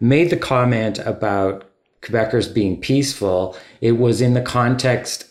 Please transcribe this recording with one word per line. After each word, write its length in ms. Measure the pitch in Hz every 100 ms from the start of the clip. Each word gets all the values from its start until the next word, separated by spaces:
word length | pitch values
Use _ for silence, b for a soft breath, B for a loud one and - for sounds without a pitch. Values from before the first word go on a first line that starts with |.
made 300 | 117 147 170
the 60 | -
comment 640 | - 127 123 113 110 104
about 680 | 113 104 107 98 95 98 - _ _ _
Quebecers 520 | - 113 110 120 -
being 260 | 113 95 90
peaceful, 760 | - 135 139 - 98 90 92 B B B
it 120 | 117
was 280 | 117 120 107
in 140 | 123
the 60 | 123
context 880 | - 120 120 127 131 113 - - -